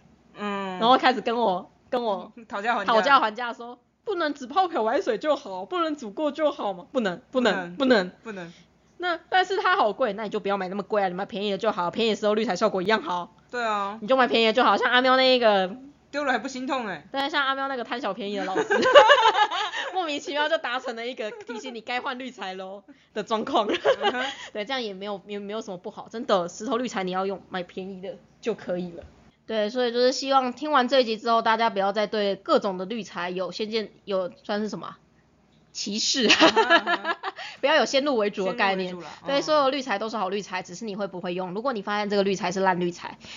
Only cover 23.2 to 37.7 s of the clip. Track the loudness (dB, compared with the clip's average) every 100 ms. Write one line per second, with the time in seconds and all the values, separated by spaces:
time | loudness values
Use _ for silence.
23.2 | -2 -2 2 0 2 2 2 2 0 -2
24.2 | -4 -8 -10 -8 -6 -4 -6 -8 -8 -8
25.2 | -8 -10 -8 -8 -8 -10 -12 -14 -12 -8
26.2 | 0 2 0 -6 -4 -2 -2 -4 -4 -2
27.2 | -4 -6 -8 -10 -8 -10 -12 -12 -12 -14
28.2 | _ _ -6 -6 -4 -6 -6 -10 -18 -20
29.2 | -20 _ -6 -2 -2 0 0 4 2 2
30.2 | 2 4 2 -2 2 2 4 4 2 0
31.2 | 0 2 4 2 2 2 0 0 0 0
32.2 | 0 -2 2 2 2 -4 -6 -8 -8 -8
33.2 | -6 -4 -6 -6 -4 -4 -6 -10 -4 -4
34.2 | -4 -8 -6 -4 -4 -8 -12 -16 _ _
35.2 | _ _ _ _ _ -10 -6 -4 -2 2
36.2 | 2 6 6 4 4 2 2 -4 -4 -6
37.2 | -8 -10 -14 -4 2